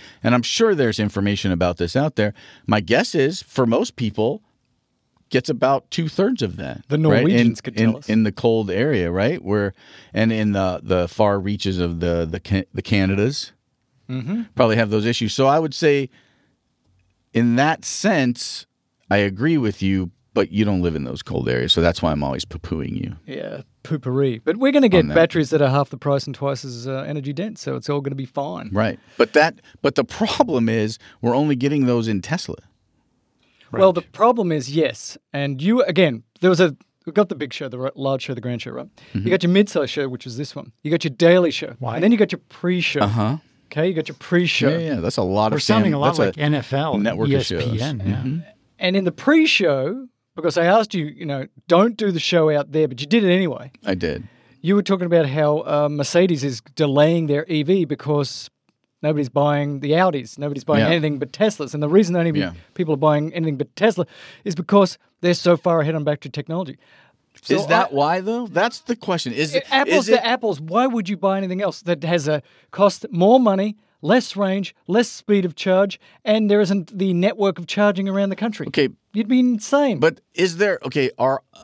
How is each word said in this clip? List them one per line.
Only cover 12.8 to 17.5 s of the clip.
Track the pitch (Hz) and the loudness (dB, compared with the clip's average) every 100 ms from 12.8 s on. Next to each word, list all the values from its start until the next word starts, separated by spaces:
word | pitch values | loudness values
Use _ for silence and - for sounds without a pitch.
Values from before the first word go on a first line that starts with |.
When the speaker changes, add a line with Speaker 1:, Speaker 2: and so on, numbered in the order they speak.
Speaker 1:
Canadas, | - 104 95 98 113 147 - _ _ _ _ _ - | -2 0 2 2 0 -2 -12 _ _ _ _ _ -12
Speaker 2:
Mm-hmm. | 127 123 220 220 | -10 -6 -8 -8
Speaker 1:
probably | - 117 110 | 0 2 4
have | 110 | 2
those | 107 | 0
issues. | 113 117 110 | -2 -2 -4
So | - 135 | 0 2
I | 151 | 2
would | 160 | 0
say, | - 156 143 131 _ _ _ _ _ _ _ _ _ _ _ _ | 0 2 2 -2 _ _ _ _ _ _ _ _ _ _ _ _
in | 117 120 | 0 2